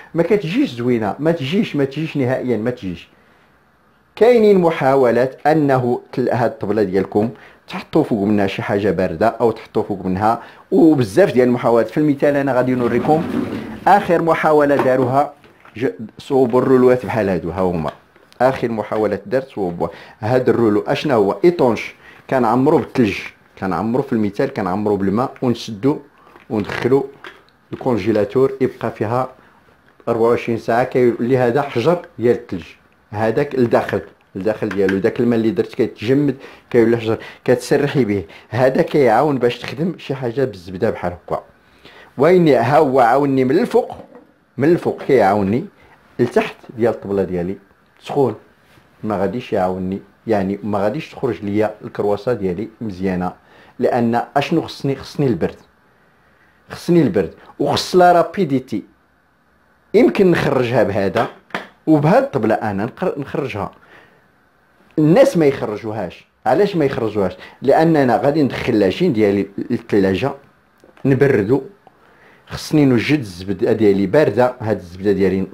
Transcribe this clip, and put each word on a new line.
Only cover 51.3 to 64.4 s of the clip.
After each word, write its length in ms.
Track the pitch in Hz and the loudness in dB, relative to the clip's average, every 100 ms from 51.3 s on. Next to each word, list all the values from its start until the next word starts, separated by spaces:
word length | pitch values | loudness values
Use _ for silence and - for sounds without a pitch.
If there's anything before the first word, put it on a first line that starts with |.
| 98 | -4
ليا 300 | 101 104 107 - | -4 -2 -2 -4
الكرواسه 480 | 117 - 104 101 127 | -12 -4 -2 -2 -2
ديالي 360 | 113 92 87 113 - | -2 -4 -4 -8 -10
مزيانه. 520 | 113 90 95 90 90 - _ - - - | -10 -6 -4 -2 -4 -8 _ -20 -18 -10
لان 440 | 120 120 117 117 - 143 | -4 -2 0 -2 -2 -4
اشنو 240 | 143 160 | -2 -4
خصني؟ 360 | - - 139 135 | -4 -8 -6 -6
خصني 300 | - - 139 | -8 -4 -2
البرد، 300 | 90 95 - _ _ _ _ _ _ _ _ _ _ - | 0 -4 -8 _ _ _ _ _ _ _ _ _ _ -20
خصني 320 | - - 175 | -10 0 2
البرد، 320 | 127 98 80 - - - | 2 0 -4 -8 -16 -6
وخص 380 | - - - 180 | -4 -2 0 4
لا 160 | 175 | 6
rapidity. 680 | 175 170 208 160 131 - 107 - _ _ _ _ _ _ _ _ _ _ | 6 2 -2 -2 -2 -4 -10 -10 _ _ _ _ _ _ _ _ _ _
يمكن 360 | 202 330 - 185 | 4 4 4 4
نخرجها 520 | 165 147 127 117 120 | 4 0 0 2 2
بهذا 460 | 98 101 98 110 139 - _ - - _ - | 2 0 0 0 -4 -6 _ -12 -12 _ 2
وبهذا 320 | 151 147 240 | 2 4 2
الطبله، 360 | 269 131 110 | 2 -2 0
انا 320 | 110 107 98 120 | 0 -2 -4 -6
نقر-، 320 | - 185 - | -4 -6 -6
نخرجها. 520 | 139 151 131 104 95 - _ - _ _ _ _ | -8 -6 -6 -6 -10 -12 _ -20 _ _ _ _